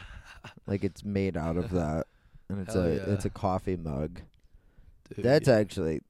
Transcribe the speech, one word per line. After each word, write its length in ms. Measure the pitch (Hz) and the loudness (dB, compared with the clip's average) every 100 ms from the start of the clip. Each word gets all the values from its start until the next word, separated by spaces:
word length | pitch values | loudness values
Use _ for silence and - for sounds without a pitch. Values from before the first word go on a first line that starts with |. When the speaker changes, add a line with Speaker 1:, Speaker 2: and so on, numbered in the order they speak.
| - - - - - - - | -18 -18 -20 -20 -20 -14 -4
Speaker 1:
Like, 200 | 98 95 | -2 -2
it's 180 | - | -4
made 320 | 104 98 95 85 | -4 0 0 0
out 220 | 80 85 | -2 -2
of 140 | 87 | 0
that. 340 | 90 78 78 - _ - - - | 0 0 -2 -4 _ -20 -18 -8
And 120 | 98 | -8
it's 120 | 87 | -2
Speaker 2:
Hell 120 | 95 85 | 0 2
Speaker 1:
a, 100 | 85 | 0
Speaker 2:
yeah. 60 | 95 | 0
Speaker 1:
it's 180 | 98 98 | -2 -2
a 40 | |
coffee 460 | - 98 95 - 90 | -2 -2 -2 -2 -4
mug. 460 | 80 69 78 87 - - - - - - - - - | -4 -4 -4 -8 -18 -20 -20 -20 -20 -20 -20 -20 -14
Speaker 2:
Dude, 120 | - 117 | -2 4
Speaker 1:
That's 220 | 151 147 | 6 8
Speaker 2:
yeah. 60 | 110 | 6
Speaker 1:
actually, 460 | 104 98 80 78 - | 4 0 0 -2 -4